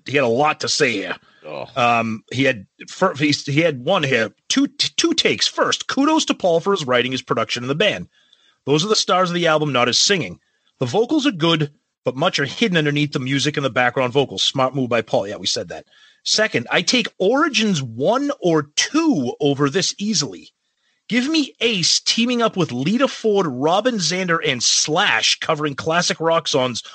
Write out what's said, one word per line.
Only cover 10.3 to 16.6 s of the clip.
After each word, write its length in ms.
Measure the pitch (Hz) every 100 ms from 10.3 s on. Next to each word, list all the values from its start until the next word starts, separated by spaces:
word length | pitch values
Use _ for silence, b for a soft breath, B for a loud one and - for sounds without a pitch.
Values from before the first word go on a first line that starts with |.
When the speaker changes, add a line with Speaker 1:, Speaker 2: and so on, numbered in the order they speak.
| - _ _ _ -
Speaker 1:
The 60 | 123
vocals 400 | 180 226 311 269
are 60 |
good, 400 | 180 165 165 143 _ _ _ 131
but 100 | 123
much 240 | 180 170
are 60 | 135
hidden 320 | - 233 170
underneath 360 | 147 147 147
the 60 | 147
music 380 | 127 139 143 147
and 80 | 135
the 40 |
background 440 | 127 123 139 123
vocals. 300 | 139 131 95
Smart 320 | - 139 131 135
move 140 | 123
by 120 | 117
Paul. 260 | - 123 101
Yeah, 100 | 98
we 100 | 92
said 220 | 117 87
that. 160 | 82 - b b b
Second, 440 | - - 214 -